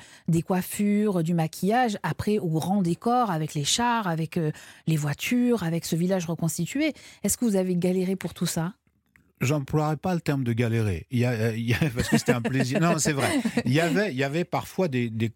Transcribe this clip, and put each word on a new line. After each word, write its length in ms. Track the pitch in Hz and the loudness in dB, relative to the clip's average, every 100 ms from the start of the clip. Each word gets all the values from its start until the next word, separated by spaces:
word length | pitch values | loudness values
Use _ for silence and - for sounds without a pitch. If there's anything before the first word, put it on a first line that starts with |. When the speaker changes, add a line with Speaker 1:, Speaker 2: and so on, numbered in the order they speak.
| - - - | -6 -8 0
Speaker 1:
des 140 | 165 | 0
coiffures, 800 | - 185 - - 208 208 214 185 | 2 -2 -2 -2 2 2 2 0
du 100 | 160 | 0
maquillage, 640 | 170 160 - 185 233 247 208 | 0 0 -2 0 2 2 0
après 340 | 165 - 208 214 | -4 -4 0 0
au 100 | 180 | 0
grand 340 | 156 170 202 | -2 0 2
décor, 500 | 170 175 233 247 220 | 0 0 0 2 2
avec 220 | 160 156 | 0 -2
les 120 | 151 139 | -2 -2
chars, 420 | - 240 233 190 | 0 2 0 0
avec, 300 | 160 160 175 | -2 -2 -2
euh, 140 | 151 - - - - | -2 -4 -14 -8 -2
les 100 | 156 | 0
voitures, 680 | 147 - - 247 247 226 | 0 -4 -2 2 2 2
avec 200 | 170 165 | 0 -2
ce 140 | - 165 | -2 0
village 280 | 180 190 165 | 0 0 -2
reconstitué. 680 | 160 165 - 165 269 311 - - - | -2 -2 -2 -4 0 -2 -2 -14 -6
Est-ce 140 | 202 - | -4 0
que 60 | |
vous 140 | 233 190 | 2 2
avez 180 | 185 175 | 2 2
galéré 400 | 180 185 180 190 | 2 2 0 -2
pour 180 | 175 | -6
tout 120 | - 175 | -4 -2
ça ? 280 | 170 165 - _ _ _ _ _ _ | 0 -4 -6 _ _ _ _ _ _
Speaker 2:
J'emploierais 580 | 120 151 139 151 151 156 | 0 0 0 0 0 -2
pas 180 | 185 175 | -2 -2
le 60 | |
terme 220 | 156 139 | 0 0
de 80 | 120 | 0
galérer. 520 | 117 117 113 107 82 - | 0 2 2 0 -2 -2
Il 80 | 123 | 0
y 60 | 120 | 0
a, 60 | |
euh, 220 | 113 117 113 | 2 0 0
il 80 | 117 | 0
y 60 | |
a, 40 | 98 | 2
<laughs> 160 | 156 113 | 0 0
parce 140 | - | 0
que 80 | 226 | 0
c'était 140 | - | 0
un 100 | 123 | -4
plaisir. 380 | 117 131 123 135 | -2 0 0 2
Non, 180 | 165 156 | 2 2
c'est 140 | 156 | 0
vrai. 260 | 139 120 277 226 - 120 | 0 0 0 -2 -2 0
Il 80 | |
y 60 | 143 | 2
avait, 320 | 170 175 208 | 2 0 0
il 60 | 127 | -2
y 60 | |
avait 220 | 135 156 175 | -2 -2 -2
parfois 420 | 135 - - 180 | -4 -4 -2 0
des, 220 | 127 120 | 0 -2
des, 220 | 113 113 | 0 -2